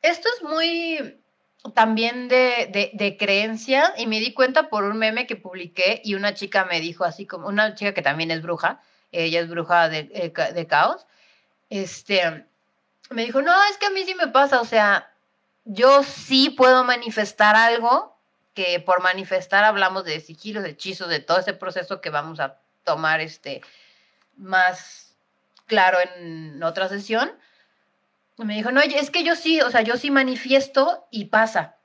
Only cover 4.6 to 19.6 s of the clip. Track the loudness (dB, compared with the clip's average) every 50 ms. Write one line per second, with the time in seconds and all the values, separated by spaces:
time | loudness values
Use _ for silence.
4.6 | 0 2 -2 -2 -2 -2 -2 0 0 0 0 -2 -6 -6 -8 -12 _ -16 -14 -14
5.6 | -14 -14 _ 0 0 0 0 0 -4 -6 -6 -2 -2 -4 -4 -4 -10 -2 0 0
6.6 | 0 0 -2 -4 -4 -6 -6 -4 -4 -4 -4 -6 -16 -14 -14 -12 -10 -4 0 0
7.6 | 0 0 -2 -4 -6 -4 -4 -2 -2 -2 -2 -2 -4 -4 -4 -6 -4 -6 -6 -2
8.6 | -2 -4 -4 -4 _ _ _ _ _ _ -6 -4 -2 0 0 -2 -2 -2 -6 -8
9.6 | -2 2 2 4 4 2 0 -4 -8 -8 -8 -8 -8 -8 -4 -4 -4 -4 -4 -6
10.6 | -4 0 2 2 2 2 0 -4 _ _ _ _ _ _ _ _ _ _ _ _
11.6 | _ _ -10 -8 -8 -8 -10 -16 -8 -2 0 0 0 0 -2 -6 -16 _ _ _
12.6 | _ _ _ _ _ _ _ _ _ -12 -6 -6 -6 -2 -2 0 2 4 4 4
13.6 | 4 2 2 -2 -4 -2 -2 -2 -6 -6 -4 -4 -4 0 2 2 4 4 2 0
14.6 | 0 2 2 2 4 4 2 0 -2 -6 _ _ _ _ _ _ _ _ _ _
15.6 | _ -14 -2 4 6 8 8 6 6 2 -6 -10 -6 0 2 2 2 2 2 4
16.6 | 6 6 8 6 6 4 0 -2 -2 -6 -4 -4 -4 -4 0 2 4 6 6 6
17.6 | 6 4 4 2 2 2 2 2 0 -4 _ _ _ _ _ _ _ _ _ -6
18.6 | -4 -2 -2 -2 0 0 0 2 2 0 -2 -2 -4 -4 -4 -4 -4 0 2 4